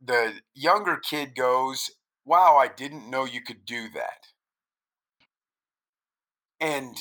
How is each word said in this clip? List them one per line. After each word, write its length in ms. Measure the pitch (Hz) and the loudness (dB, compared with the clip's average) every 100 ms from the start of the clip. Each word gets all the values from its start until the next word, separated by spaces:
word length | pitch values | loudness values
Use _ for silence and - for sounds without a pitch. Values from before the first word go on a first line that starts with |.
the 340 | 127 120 113 107 - | -2 0 0 -4 -18
younger 440 | 135 147 202 196 160 | -4 2 2 2 -4
kid 380 | - 151 139 127 | -4 -6 -6 -2
goes, 560 | 127 127 131 131 - _ _ _ 135 | 0 2 0 -4 -10 _ _ _ 0
"Wow, 320 | 170 185 143 | 4 6 6
I 120 | 127 | 4
didn't 400 | - 135 151 110 | 0 -12 -12 -8
know 160 | 131 131 | -4 -4
you 160 | 120 | -8
could 240 | 123 107 98 | -12 -16 -12
do 240 | 120 113 | -10 -10
that." 380 | 69 53 - _ _ _ _ _ _ _ _ _ _ _ _ _ _ _ _ _ _ _ _ _ _ _ - | -8 -10 -10 _ _ _ _ _ _ _ _ _ _ _ _ _ _ _ _ _ _ _ _ _ _ _ -8
And 360 | 160 143 131 117 | -4 -4 -6 -8